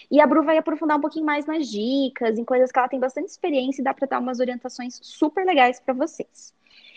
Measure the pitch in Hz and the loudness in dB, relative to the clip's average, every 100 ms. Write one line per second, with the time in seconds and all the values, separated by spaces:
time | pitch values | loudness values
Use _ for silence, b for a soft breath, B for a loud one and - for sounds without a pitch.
0 | B 285 294 302 302 320 320 311 320 294 | B 4 6 4 4 2 0 -4 0 0
1 | 302 311 302 294 294 320 254 202 226 277 | -2 -4 -2 -2 -4 -4 -4 -4 -2 0
2 | 262 - 233 220 233 254 254 254 254 269 | -2 -2 -2 -2 0 2 2 2 0 -2
3 | 254 294 381 - 359 277 262 277 262 269 | -4 -4 -8 -6 -2 0 -2 -2 -4 -4
4 | 269 247 247 247 254 247 247 - 247 - | -4 -2 -4 -2 -2 -4 -10 -10 -12 -12
5 | - - 302 381 381 294 247 254 - 254 | -20 -2 0 0 2 4 4 2 -4 -2
6 | 311 - - - - _ B B B | -4 -6 -14 -16 -20 _ B B B